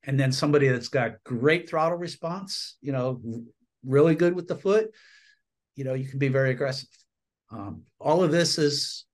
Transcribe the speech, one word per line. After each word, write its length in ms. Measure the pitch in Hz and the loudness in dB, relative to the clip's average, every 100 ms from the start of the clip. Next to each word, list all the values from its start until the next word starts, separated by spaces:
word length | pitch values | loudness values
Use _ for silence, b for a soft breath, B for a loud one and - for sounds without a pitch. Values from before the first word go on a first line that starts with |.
and 160 | - 135 | -2 2
then 140 | 131 | 2
somebody 360 | 131 151 147 135 | 2 2 4 4
that's 200 | 123 - | 2 -2
got 340 | 135 117 - | -2 -2 -4
great 440 | - 120 143 175 175 | -8 0 2 2 0
throttle 300 | 160 165 175 | -2 0 -2
response, 800 | 170 - 165 185 190 - - - | -8 -8 -8 -8 -8 -10 -12 -12
you 120 | 139 | -6
know, 280 | 131 127 123 113 | -2 -2 -4 -8
r-, 140 | 117 - _ _ _ | -12 -14 _ _ _
really 300 | 127 139 165 | 0 4 6
good 200 | 156 175 | 4 2
with 140 | 180 175 | 0 -6
the 80 | 165 | -4
foot, 340 | 196 214 220 b b b b b b _ _ - | 0 0 0 b b b b b b _ _ -10
you 80 | |
know, 100 | 131 | -6
you 140 | 131 135 | -6 -6
can 100 | 139 | -2
be 100 | 139 | 0
very 220 | 135 135 | 2 0
aggressive. 380 | 123 139 135 - _ _ _ _ _ - | 0 -2 -6 -12 _ _ _ _ _ -18
Um, 320 | 113 98 - - - | -14 -12 -12 -18 -6
all 240 | 143 165 | 0 2
of 80 | 175 | 4
this 280 | 170 165 - | 2 0 2
is, 480 | 147 139 - - - | 0 0 -6 -10 -18